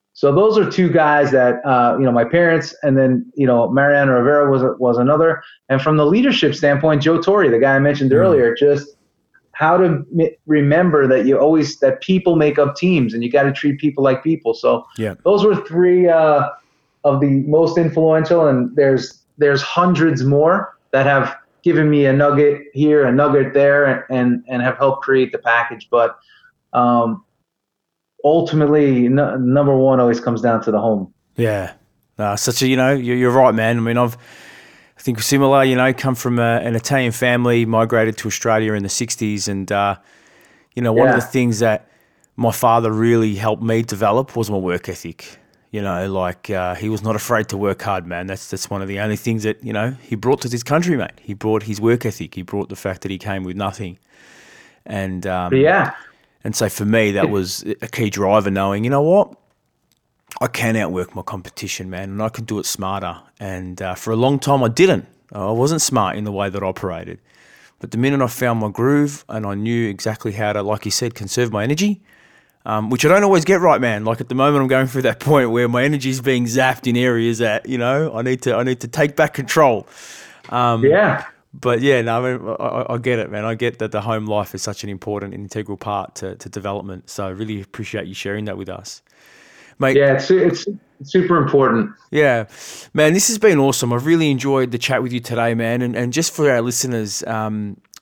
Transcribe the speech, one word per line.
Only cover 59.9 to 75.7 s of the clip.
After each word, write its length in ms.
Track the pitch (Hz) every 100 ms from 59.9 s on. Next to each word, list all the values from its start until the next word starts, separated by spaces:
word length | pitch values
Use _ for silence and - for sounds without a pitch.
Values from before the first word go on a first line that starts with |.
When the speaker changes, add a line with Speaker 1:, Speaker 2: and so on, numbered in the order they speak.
| _ _ _ _ -
Speaker 2:
I 60 | 123
can 280 | - 113 110
outwork 380 | 87 90 87
my 80 | 95
competition, 680 | - 98 87 - 98 - 92
man, 200 | 90 98
and 120 | 101
I 80 | 110
can 140 | - 113
do 120 | 104
it 60 |
smarter. 540 | - - 95 98 90 85 - -
And, 440 | 98 92 92 90
uh, 120 | 95
for 160 | 90 113
a 60 | 113
long 220 | 127 143
time, 240 | - 139
I 60 | 117
didn't. 380 | 117 185 117 - _ _
I 160 | 104 98
wasn't 320 | 113 139 160
smart 340 | - 123 95 104
in 80 |
the 80 | 104
way 160 | 98 98
that 140 | 98
I 40 | 95
operated. 520 | 92 95 85 87 85 _ _ _ _ _ _
But 120 | 113
the 80 | 113
minute 240 | 135 139
I 40 | 123
found 320 | - 123 117
my 100 | 107
groove 540 | 107 127 147 147 143 -
and 160 | 110
I 100 | 104
knew 340 | 98 110 117 110
exactly 420 | 98 113 107 110
how 220 | 101 104
to, 80 | 104
like 240 | 101 107 104
you 40 |
said, 240 | - 120
conserve 380 | - 98 - 120
my 100 | 104
energy, 380 | 113 151 208 196 _ _ _ _ _ _ 117
um, 240 | 107 110
which 140 | 123
I 40 | 151
don't 160 | 196
always 220 | 202 180 165
get 140 | 190
right, 200 | 170 147
man. 240 | 123 104
Like, 160 | 110 117
at 80 | 120
the 60 |
moment, 260 | 127 139 143
I'm 80 | 131
going 200 | 131 131
through 140 | 131
that 180 | 127 107
<laughs> 100 | 143
point 200 | 147 120
where 180 | 117
my 140 | 120